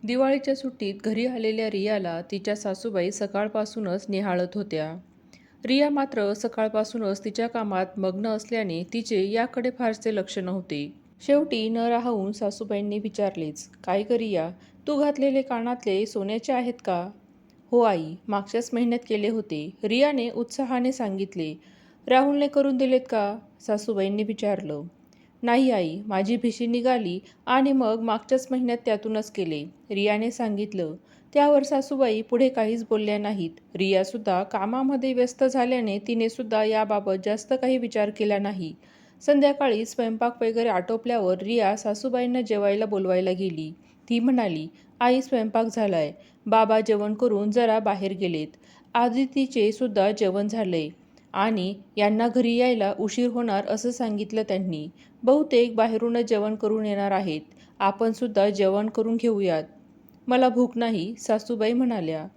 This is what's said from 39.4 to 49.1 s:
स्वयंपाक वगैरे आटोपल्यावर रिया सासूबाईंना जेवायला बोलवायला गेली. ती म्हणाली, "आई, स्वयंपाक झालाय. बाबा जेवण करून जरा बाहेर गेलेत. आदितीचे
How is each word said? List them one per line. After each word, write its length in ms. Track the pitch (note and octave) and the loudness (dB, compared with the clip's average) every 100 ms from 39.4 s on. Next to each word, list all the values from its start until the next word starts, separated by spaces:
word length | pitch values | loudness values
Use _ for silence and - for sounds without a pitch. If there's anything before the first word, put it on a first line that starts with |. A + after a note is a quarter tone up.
| C#4+ C#4+ C#4 G#3+ A3+ | 6 4 2 0 -2
स्वयंपाक 560 | - A3+ A3 A#3+ A#3+ | -2 -2 0 -2 0
वगैरे 260 | A3+ A3+ A#3 | -2 0 0
आटोपल्यावर 680 | F#3 F#3 A3+ A#3+ A#3 F#3 F#3 | 0 0 -4 0 0 2 0
रिया 380 | G3 A#3 G3 G#3 | 0 2 2 0
सासूबाईंना 640 | G#3+ G#3+ C4 B3 B3 B3 | -2 -4 -2 -2 0 -2
जेवायला 460 | A3 G#3+ G3+ G3+ A3 | 0 0 2 2 0
बोलवायला 460 | G3+ F#3+ F3+ F#3 | 0 2 2 2
गेली. 360 | F#3 F#3+ D#3+ D#3 E3+ - _ - | 0 -2 -4 -8 -12 -20 _ -2
ती 100 | A#3 | 0
म्हणाली, 460 | A#3+ B3+ G#3+ D#3+ D#3+ - - _ | 2 2 2 -2 -6 -14 -20 _
"आई, 200 | A#3+ B3+ | 2 2
स्वयंपाक 440 | C4 B3 A3 A3+ A3+ | 2 -2 0 0 0
झालाय. 460 | A3 G#3 E3+ D3 - - _ - | 0 0 0 -2 -6 -20 _ 2
बाबा 340 | A3 A3 A3 | 4 6 4
जेवण 340 | G#3+ G#3 G#3 | 4 0 0
करून 360 | G#3+ B3 G#3 G#3 | 0 0 2 0
जरा 280 | G#3 A#3 A3 | 2 4 2
बाहेर 320 | G#3+ G3 G3 F#3+ | 2 0 -2 -2
गेलेत. 320 | F#3+ E3 D3+ - - - - | -2 -2 -6 -12 -20 -20 -4
आदितीचे 760 | A#3 B3 | 2 2